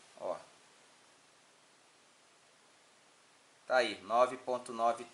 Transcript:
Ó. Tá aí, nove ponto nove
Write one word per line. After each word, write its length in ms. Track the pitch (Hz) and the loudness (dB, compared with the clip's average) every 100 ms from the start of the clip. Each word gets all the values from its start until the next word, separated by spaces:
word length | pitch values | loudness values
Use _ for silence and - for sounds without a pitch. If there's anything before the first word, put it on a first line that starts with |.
| - - | -20 -12
Ó. 160 | 95 82 - - - - - - - - _ _ _ _ _ _ - _ _ _ _ _ - _ - - - - - - - - - - - | -8 -8 -12 -20 -20 -20 -20 -20 -20 -20 _ _ _ _ _ _ -20 _ _ _ _ _ -20 _ -20 -20 -20 -20 -20 -20 -20 -20 -20 -20 0
Tá 100 | 127 | 2
aí, 240 | 117 95 | 2 -2
nove 340 | 92 113 127 131 | 0 4 4 2
ponto 340 | - 123 120 | -4 -6 -4
nove 320 | 117 117 117 120 | 0 0 0 -6